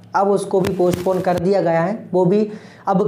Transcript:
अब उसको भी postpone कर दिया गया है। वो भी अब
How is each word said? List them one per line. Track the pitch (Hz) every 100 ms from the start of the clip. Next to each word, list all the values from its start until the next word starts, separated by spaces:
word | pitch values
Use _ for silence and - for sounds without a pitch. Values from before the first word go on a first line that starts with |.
| - 175
अब | 202
उसको | 196 - 196
भी | 180
postpone | - 180 175 190 185
कर | 185 175
दिया | 175 196
गया | 170 165
है। | 175 226 -
वो | 180 180
भी | 208 214 - - - -
अब | 190